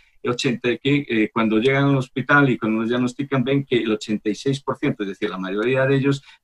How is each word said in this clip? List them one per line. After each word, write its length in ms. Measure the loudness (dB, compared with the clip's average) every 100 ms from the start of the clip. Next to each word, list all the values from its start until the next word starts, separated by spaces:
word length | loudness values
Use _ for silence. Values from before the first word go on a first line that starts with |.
| _ _
y 60 | -6
ochenta 480 | -2 -2 -2 -2 -2
que, 280 | 0 0 0
eh, 220 | 0 0
cuando 260 | 0 0 2
llegan 300 | 2 2 2
al 80 | 2
hospital 520 | 0 -2 2 4 4
y 80 | 2
cuando 220 | 0 -2
los 80 | 0
diagnostican, 560 | 0 -2 -4 -4 -2
ven 220 | 0 0 0
que 100 | 0
el 160 | 0
ochenta 380 | -2 -2 -4 -2
y 60 | -4
seis 260 | -2 -4
por 160 | -4 -4
ciento, 260 | -4 -4
es 60 | -6
decir, 200 | -4 -6
la 80 | -4
mayoría 480 | -6 -2 0 0 2
de 120 | 2
ellos, 260 | 2 -2 -4 -12